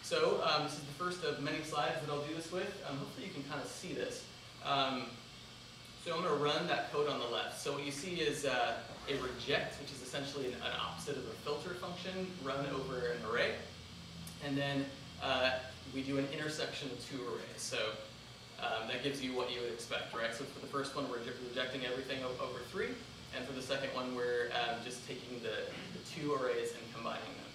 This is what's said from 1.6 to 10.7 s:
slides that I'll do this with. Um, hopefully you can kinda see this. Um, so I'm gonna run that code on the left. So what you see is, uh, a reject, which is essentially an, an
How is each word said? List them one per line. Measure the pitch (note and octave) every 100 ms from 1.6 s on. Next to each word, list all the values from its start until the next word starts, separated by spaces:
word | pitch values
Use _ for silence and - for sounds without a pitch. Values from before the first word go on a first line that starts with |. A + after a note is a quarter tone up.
slides | D3+ D3+ B2+ - C#3+
that |
I'll | C#3+
do | D3+ D#3+
this | -
with. | F3+ - - -
Um, | C#3
hopefully | - - F#3+
you |
can | D3
kinda | C3+ D3 -
see | - F3+
this. | C#3 - - - - - - -
Um, | C#3 C3+ B2+ B2 A#2+ - - - - - - - - -
so | D#3+
I'm |
gonna | E3 C#3+
run | D3 D3+ F3
that | D3 -
code | D3 D3
on | B2+
the | A#2
left. | A2+ A2 -
So | -
what | C#3 C#3+
you |
see | C#3 F#3 E3+
is, | D3+ C#3 C#3
uh, | B2 A#2+ A#2 - - -
a | C3+
reject, | B2+ A#2+ - C#3 - -
which | C#3
is | -
essentially | B2+ D3 C#3 C#3+ B2
an, | A#2
an | B2+